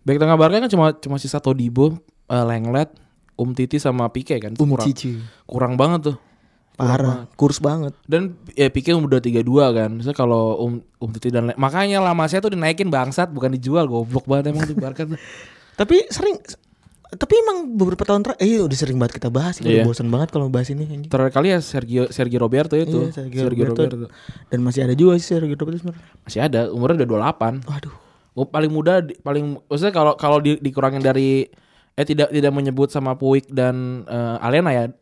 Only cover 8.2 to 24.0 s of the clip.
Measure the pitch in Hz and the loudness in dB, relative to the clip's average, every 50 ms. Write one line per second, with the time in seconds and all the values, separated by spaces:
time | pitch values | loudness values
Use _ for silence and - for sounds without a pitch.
8.2 | 190 190 175 - - 90 - 135 143 - - 139 - 170 170 165 151 139 131 127 | 0 -2 -8 -12 -20 -10 0 2 2 2 2 0 0 2 2 2 2 2 2 2
9.2 | 120 120 117 117 117 120 127 147 143 127 117 113 110 107 110 113 117 139 143 - | 2 2 0 0 2 4 4 4 4 4 4 2 0 0 -4 -6 -6 -6 -2 0
10.2 | 127 120 117 113 113 110 107 - 120 120 120 120 - _ _ _ 120 110 110 113 | 0 2 2 2 2 0 0 -2 -2 -4 -4 -6 -10 _ _ _ -10 -10 -10 -6
11.2 | - 123 120 120 117 120 117 127 135 135 143 180 196 202 196 196 190 180 170 170 | -6 -2 -2 0 -2 -2 -2 -2 -2 0 0 -2 -2 0 0 0 2 0 0 0
12.2 | 160 151 170 190 196 214 196 175 160 156 165 165 196 185 151 135 127 131 139 - | 0 0 -2 -2 -2 -2 -4 -2 -2 -2 -2 -2 -2 0 0 0 -2 -2 -2 -2
13.2 | 175 175 147 135 123 131 135 127 123 131 147 170 160 135 120 117 113 117 127 131 | -4 -2 -2 -4 -2 -2 -2 -2 -2 0 0 0 0 0 0 -2 -2 -2 -4 -4
14.2 | - 131 135 139 139 147 147 151 156 151 151 208 151 131 131 - 160 151 160 - | 0 0 0 0 0 -2 -2 -2 -4 -2 -2 -4 -4 -4 -6 -8 -8 -8 -8 -12
15.2 | - - - - - - - _ _ _ _ - 208 208 330 370 453 - - - | -12 -20 -20 -20 -20 -20 -20 _ _ _ _ -4 0 4 4 4 4 2 -6 -2
16.2 | 370 415 370 - - - - _ _ _ _ _ _ - _ _ _ _ - 185 | -2 -2 -2 -2 -8 -18 -20 _ _ _ _ _ _ -20 _ _ _ _ -8 -8
17.2 | - - 415 466 453 440 403 359 330 254 233 208 190 180 185 175 202 - 202 202 | 0 4 4 4 4 2 0 -2 -4 -4 0 0 2 0 0 -2 0 0 0 0
18.2 | 208 - 262 - 190 208 226 220 190 151 135 127 156 135 127 127 120 117 - - | 0 -2 -2 0 2 2 2 2 2 0 0 -2 -2 -2 0 0 0 0 -2 -4
19.2 | - 120 117 131 156 180 175 - - - 113 113 113 117 117 - 120 117 117 127 | -6 -2 -2 0 -2 -2 -4 -2 0 2 4 4 4 2 0 0 -2 -2 0 0
20.2 | 156 160 - 151 139 131 131 123 127 127 139 143 151 151 151 143 143 160 - 131 | 0 0 -2 -2 -2 0 0 -2 -2 -2 -6 -6 -6 -8 -8 -12 -6 -2 0 2
21.2 | 131 131 - 135 151 196 185 175 151 - - 135 120 117 120 127 127 - - - | 2 2 2 2 2 2 2 0 -2 -4 -6 -6 -4 -2 0 0 0 0 -2 -4
22.2 | 127 123 120 120 120 113 123 139 151 160 147 156 165 156 160 165 - 165 160 143 | -2 -2 0 0 0 2 2 0 0 2 0 0 0 0 0 -2 -2 -2 -6 -10
23.2 | 135 131 123 131 131 123 123 120 117 117 117 117 - 127 127 117 | -12 -8 -4 -2 -2 -2 0 0 0 0 2 0 0 0 -2 -8